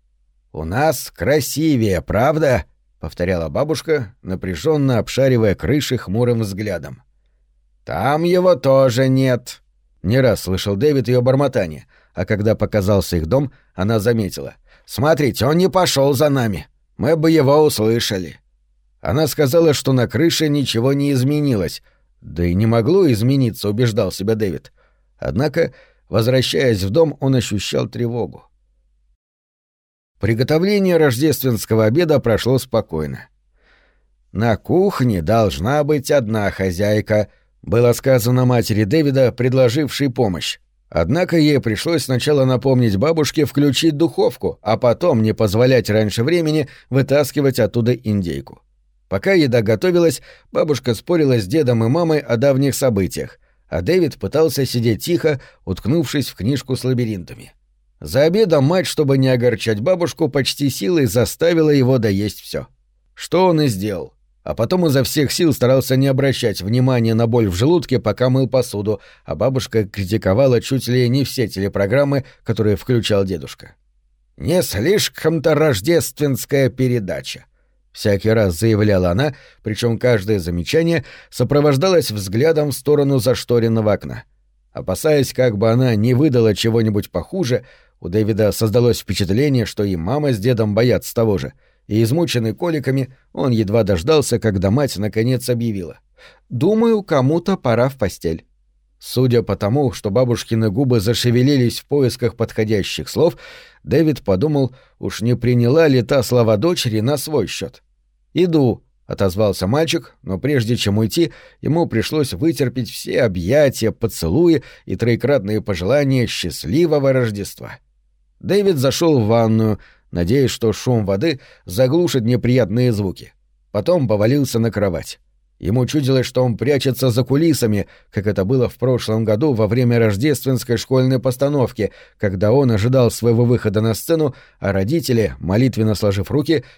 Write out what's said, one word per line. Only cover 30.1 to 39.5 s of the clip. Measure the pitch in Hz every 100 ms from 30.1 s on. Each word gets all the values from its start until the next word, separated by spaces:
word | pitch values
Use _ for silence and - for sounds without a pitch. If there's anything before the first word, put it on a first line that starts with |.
| _
Приготовление | 104 113 127 156 196 208 190 165
рождественского | 147 117 156 131 131 110 - 110 110
обеда | 139 170 143
прошло | 120 104 117 131
спокойно. | - 113 - 78 73 65 - _ _ _ _ _ _ _ _ _ _
«На | 87 117 101
кухне | - 160 196 - 127 92
должна | 78 113 104 69 104 147
быть | 143 151 -
одна | 143 107 110 101
хозяйка», | - 95 85 104 107 101 107 101 _ _ _
было | 120 117 120
сказано | 117 135 117 113 127
матери | 127 120 110 104
Дэвида, | 104 160 143 135 123
предложившей | - 123